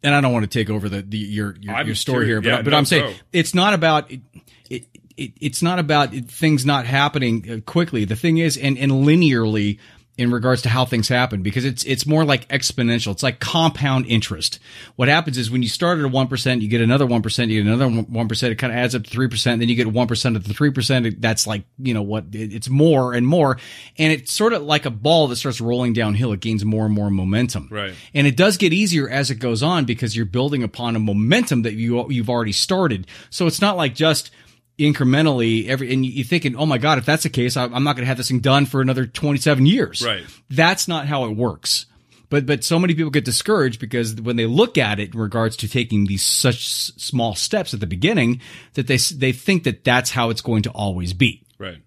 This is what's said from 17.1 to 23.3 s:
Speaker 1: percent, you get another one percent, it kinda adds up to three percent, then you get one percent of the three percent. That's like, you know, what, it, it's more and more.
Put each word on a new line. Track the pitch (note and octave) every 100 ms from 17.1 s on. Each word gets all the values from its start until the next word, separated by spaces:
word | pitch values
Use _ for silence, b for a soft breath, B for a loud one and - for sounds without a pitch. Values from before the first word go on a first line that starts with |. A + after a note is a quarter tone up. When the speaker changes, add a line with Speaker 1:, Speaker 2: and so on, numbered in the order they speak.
| A#2
Speaker 1:
percent, | A2 - A#2
you | A2
get | G#2
another | A#2 C3+ A2+
one | G#2+ A#2 A2+
percent, | A2+ B2+
it | A2+
kinda | B2+ A#2
adds | B2 B2
up |
to | A2+
three | A#2 B2+
percent, | A2+ - A#2
then | A#2
you | A#2+
get | A2
one | A2 A#2+
percent | A#2 C3 A2+
of | F#2+
the | G#2
three | D3
percent. | C3+ G#2+ C3 A#2 G#2
That's | A2+ A2 -
like, | G#2 - -
you | C3
know, | A2
what, | G2+ G#2+ E2+
it, | G#2+ A2
it's | G#2+ A#2+
more | C3 D#3+ C#3+ B2+
and | A#2+
more. | B2